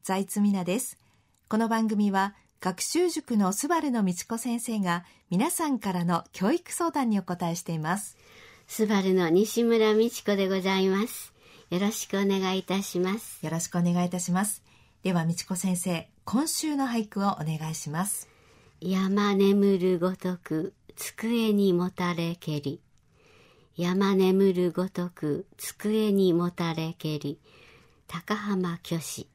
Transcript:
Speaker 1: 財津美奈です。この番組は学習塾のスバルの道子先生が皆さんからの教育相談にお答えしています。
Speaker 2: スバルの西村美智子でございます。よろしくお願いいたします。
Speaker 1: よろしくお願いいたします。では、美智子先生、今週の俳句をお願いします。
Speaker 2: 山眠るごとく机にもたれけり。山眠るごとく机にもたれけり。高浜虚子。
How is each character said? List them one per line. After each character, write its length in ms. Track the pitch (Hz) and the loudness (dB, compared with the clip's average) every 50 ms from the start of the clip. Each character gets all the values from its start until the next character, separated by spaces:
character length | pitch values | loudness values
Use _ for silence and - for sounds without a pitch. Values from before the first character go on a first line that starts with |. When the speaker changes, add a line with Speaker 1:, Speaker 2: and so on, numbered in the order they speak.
| _ | _
Speaker 1:
財 220 | - 190 190 196 | 0 0 0 0
津 140 | 190 - 208 | -2 -2 2
美 120 | 202 208 | 2 2
奈 140 | 202 190 180 | 2 2 0
で 140 | 175 180 240 | -2 -2 -2
す。 180 | - - - _ _ _ _ _ _ _ _ _ _ _ | -2 -6 -12 _ _ _ _ _ _ _ _ _ _ _
こ 80 | 220 214 | -2 0
の 100 | 226 220 | 0 0
番 220 | 226 226 226 220 | 0 0 0 0
組 220 | 220 202 208 202 | 0 2 0 2
は 220 | 190 190 190 202 202 _ _ _ _ _ | 2 2 0 0 -4 _ _ _ _ _
学 180 | - 185 180 - | -6 -6 -4 -4
習 300 | - - - 311 359 359 | -6 -2 0 0 0 0
塾 260 | 330 320 - - 240 | 0 -4 -6 0 2
の 160 | 208 202 180 | 2 2 2
ス 160 | 202 - - 277 | 0 -2 -2 0
バ 140 | 349 320 | 0 0
ル 100 | 320 294 | 0 0
の 140 | 240 233 202 | 0 2 2
道 80 | 185 180 - - | 0 0 -2 -6
子 120 | _ 233 226 | _ -8 -6
先 240 | - 254 233 240 | -4 -4 -4 -4
生 180 | - - 226 214 | -4 -4 -4 -2
が 240 | 196 180 170 175 175 - - _ _ _ | 0 0 -2 -2 -4 -10 -20 _ _ _
皆 220 | 175 180 240 339 | 0 0 0 0
さ 160 | - - 339 302 | 0 -2 0 0
ん 120 | 277 240 | -2 -2
か 120 | - 196 | -2 -2
ら 140 | 180 180 175 | -2 -2 0
の 180 | 175 175 170 - _ | 0 0 -2 -2 _
教 220 | _ - 185 202 311 | _ -2 0 0 0
育 180 | 349 - - | 0 -2 -6
相 200 | - - 349 330 | -6 -2 -2 -2
談 180 | 320 302 269 233 | 0 0 0 2
に 100 | 214 202 | 0 0
お 40 | 190 | -2
答 280 | - 180 175 185 170 | -4 -6 -4 -2 -4
え 40 | 170 | -4
し 60 | 170 | -4
て 120 | - - 165 | -4 -6 -4
い 40 | 160 | -4
ま 200 | 156 160 175 208 | -2 -2 -2 -2
す。 180 | - - - _ - - - - - - - - _ _ | -4 -12 -16 _ -20 -20 -20 -20 -20 -20 -20 -20 _ _
Speaker 2:
ス 200 | - - 220 202 | -2 -2 0 2
バ 140 | 220 196 | 2 2
ル 120 | 190 190 185 | 2 4 2
の 140 | 185 180 160 | 4 4 4
西 380 | 160 185 214 214 - 226 233 | 4 4 4 4 2 0 2
村 300 | 233 233 226 220 214 214 | 4 4 4 4 4 6
美 140 | 214 226 233 | 4 4 2
智 120 | - - - | 0 -4 -2
子 140 | - 202 196 | 0 0 2
で 100 | 196 185 | 2 0
ご 140 | 190 190 | 0 0
ざ 160 | 180 190 190 190 | 0 0 2 2
い 80 | 190 190 | 2 2
ま 200 | 190 196 214 247 | 2 2 0 -2
す。 260 | - - - - _ _ _ - - - - _ | -6 -12 -14 -18 _ _ _ -20 -20 -20 -10 _
よ 100 | 170 180 | -2 0
ろ 100 | 202 202 | 0 0
し 160 | 226 - - - | -2 -4 -6 -4
く 100 | - 196 | -2 0
お 60 | 196 | 2
願 320 | 196 196 190 190 185 185 | 2 2 0 0 0 -2
い 40 | 190 | -2
い 40 | 185 | -2
た 180 | - 180 190 | -2 -4 -4
し 200 | 196 - - 180 | -4 -4 -2 -2
ま 180 | 180 185 196 226 | 0 0 -2 -4
す。 260 | - - - - - | -6 -12 -14 -10 -6
Speaker 1:
よ 60 | 156 | -4
ろ 80 | 160 165 | -4 -4
し 80 | 165 - | -4 -2
く 100 | - 175 | 0 2
お 40 | |
願 200 | 175 175 175 180 | 2 2 2 2
い 60 | 180 180 | 0 0
い 20 | |
た 100 | 180 180 | -2 -4
し 120 | 175 - | -2 0
ま 140 | 175 185 202 | 0 0 0
す。 180 | 202 - - _ _ _ _ _ _ _ _ - | -2 -4 -8 _ _ _ _ _ _ _ _ -2
で 80 | 185 | 0
は、 140 | 180 175 160 | 0 2 2
美 100 | 165 170 | 0 -2
智 100 | - - | -2 -4
子 120 | - 190 175 | -6 -6 -2
先 180 | - 190 180 | 0 -2 -2
生、 340 | 180 - 185 175 165 160 _ _ _ _ | 0 -2 -2 -4 -4 -6 _ _ _ _
今 240 | - - 233 302 320 | -2 0 0 0 0
週 300 | - - - 311 294 277 | -2 -4 -2 -2 -2 -2
の 80 | 269 | -2
俳 240 | 254 233 233 220 214 | -2 -2 -2 -4 -4
句 160 | - 202 196 | -4 -2 0
を 60 | 202 | 0
お 40 | - - | -2 -2
願 300 | 160 156 160 156 156 156 | -4 -4 -4 -4 -6 -6
い 60 | 160 | -8
し 140 | - - 151 | -8 -8 -6
ま 160 | 147 165 190 | -2 -2 -2
す。 240 | 202 - - - - _ _ _ _ _ - _ - _ _ | -2 -4 -8 -10 -14 _ _ _ _ _ -20 _ -20 _ _
Speaker 2:
山 560 | - 175 190 185 190 190 196 208 208 202 202 | -6 -2 0 0 0 2 2 2 2 2 4
眠 420 | 190 196 196 196 202 202 202 196 185 | 6 6 6 6 6 6 4 4 4
る 220 | 175 185 185 170 | 4 2 2 2
ご 140 | 170 185 185 | 0 0 -2
と 220 | - - 185 185 175 | -2 -4 -4 -6 -4
く 360 | _ - 156 156 165 202 _ _ _ _ - | _ -4 -4 -4 -4 -4 _ _ _ _ -16
机 560 | - - - - - - 226 240 233 226 220 | -12 -12 -12 -10 -6 -4 -2 0 2 2 2
に 220 | 208 202 202 196 175 | 4 4 4 4 4
も 160 | 175 180 185 | 4 2 0
た 240 | - - 180 175 175 | -2 -2 -2 -2 -2
れ 240 | 165 170 170 170 175 | -2 -2 -4 -4 -6
け 220 | - - 151 147 | -6 -4 -4 -4
り。 180 | 135 139 143 - _ _ _ _ _ _ _ _ _ _ - - - _ _ _ _ _ _ | -4 -6 -8 -8 _ _ _ _ _ _ _ _ _ _ -20 -20 -20 _ _ _ _ _ _
山 400 | - 170 175 180 190 202 190 202 | -4 -2 0 2 2 2 4 4
眠 380 | 190 190 185 185 190 196 196 185 | 4 4 4 6 6 4 4 4
る 180 | 180 180 175 | 2 0 0
ご 160 | 165 - 180 190 | 0 -2 -4 -4
と 220 | _ - 175 180 | _ -6 -6 -6
く 380 | - - - 151 143 156 190 _ - - | -8 -6 -4 -4 -4 -4 -6 _ -16 -14
机 560 | - - - _ - 208 214 220 214 214 202 | -14 -14 -14 _ -4 -2 0 0 2 2 2
に 200 | 196 190 185 165 | 4 4 4 4
も 160 | 170 175 175 | 2 0 -2
た 240 | 175 - 175 170 160 | -2 -2 -4 -2 -2
れ 220 | 160 160 160 170 _ | -4 -4 -6 -6 _
け 220 | - 156 151 147 | -6 -6 -6 -4
り。 180 | 143 143 151 - _ _ - - - - - - _ _ _ _ _ _ | -6 -8 -8 -8 _ _ -20 -20 -20 -20 -20 -20 _ _ _ _ _ _
高 240 | - 170 - - 208 | -14 -12 -6 -6 -6
浜 440 | 214 208 202 202 185 180 175 170 170 _ | -4 -2 -2 -2 -2 -2 -2 -4 -8 _
虚 160 | - 170 170 | -4 -4 -4
子。 280 | 147 - - - 120 _ | -4 -8 -12 -12 -14 _